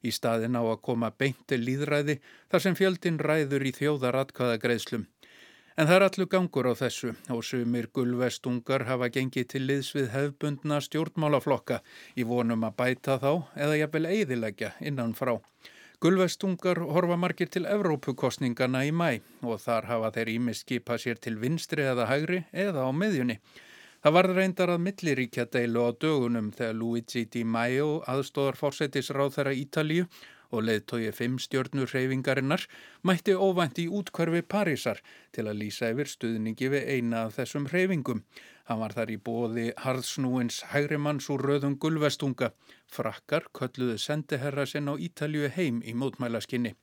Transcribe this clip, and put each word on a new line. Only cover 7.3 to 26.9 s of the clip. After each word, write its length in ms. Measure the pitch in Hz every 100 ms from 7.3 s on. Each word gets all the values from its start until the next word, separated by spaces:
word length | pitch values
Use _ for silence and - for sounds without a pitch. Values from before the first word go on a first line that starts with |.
| 117 113
sumir 400 | 131 117 120 113
gulvestungar 960 | - 123 123 123 - 131 123 113 135 117
hafa 220 | 127 123
gengið 360 | 131 131 131 120
til 80 | 139
liðs 300 | 131 139 135
við 140 | 143 127
hefðbundna 680 | 127 143 139 147 143 151 147
stjórnmálaflokka 1040 | 139 151 165 - 151 143 147 127 - 120 - - - -
í 60 | 113
von 300 | 123 117 113
um 80 | 113
að 120 | 101
bæta 400 | 123 127 - 135
þá 80 | 139 170 139
eða 220 | - 147 151
jafnvel 240 | 151 156 165
eyðileggja 600 | 208 170 123 110 101 107 -
innan 320 | - 135 117
frá. 220 | 110 127 113 _ _ - - - _
Gulvestungar 800 | 165 185 180 - 196 175 180 175
horfa 360 | 165 160 175 175
margir 300 | 180 - 175
til 140 | 180 170
Evrópukosninganna 1120 | 208 190 147 - 127 131 - 127 117 127 131 139
í 40 |
maí 300 | 165 170 113 - - 123
og 160 | 110
þar 240 | - 113 113
hafa 180 | 117 110 113
þeir 160 | 113
ýmist 320 | 113 120 107 -
skipað 380 | 123 - 120
sér 180 | - 113
til 160 | - 110
vinstri 480 | 120 165 - 156 139
eða 220 | 123 110
hægri 300 | 139 156 180 160
eða 320 | - 202 156 131
á 60 |
miðjunni. 440 | 143 214 165 123 110 _ - - - - -
Það 140 | 151 165
varð 160 | 185 185
reyndar 360 | 190 180 180
að 80 | 170 175
milliríkjadeilu 1000 | 196 165 131 120 - 120 127 120 117 120
á 40 |
dögunum 560 | 120 156 151 120 120 107 98
þegar 160 | 117 110
Luigi 460 | 113